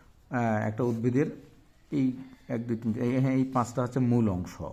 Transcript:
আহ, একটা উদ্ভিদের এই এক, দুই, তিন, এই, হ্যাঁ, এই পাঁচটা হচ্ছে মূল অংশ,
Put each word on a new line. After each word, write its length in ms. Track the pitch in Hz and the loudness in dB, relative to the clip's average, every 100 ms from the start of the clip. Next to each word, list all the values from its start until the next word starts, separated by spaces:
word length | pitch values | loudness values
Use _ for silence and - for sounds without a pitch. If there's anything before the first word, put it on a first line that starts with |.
| - - - | -20 -20 -6
আহ, 380 | 123 117 107 110 | -2 0 0 0
একটা 160 | 110 | -2
উদ্ভিদের 420 | 123 113 123 123 160 - - - - _ - | -2 0 2 2 0 -4 -18 -20 -20 _ -6
এই 200 | 143 131 123 - - - | 0 0 -2 -10 -16 -8
এক, 200 | 120 117 | -6 -4
দুই, 100 | 113 | -2
তিন, 160 | 117 | -2
এই, 260 | 117 123 131 | 0 0 2
হ্যাঁ, 140 | 135 | 2
এই 100 | 131 | 2
পাঁচটা 380 | 131 127 117 - | 2 0 0 -2
হচ্ছে 180 | 123 135 | -2 2
মূল 300 | 120 120 107 | 4 4 4
অংশ, 320 | 90 90 - 71 | 0 -4 -8 -12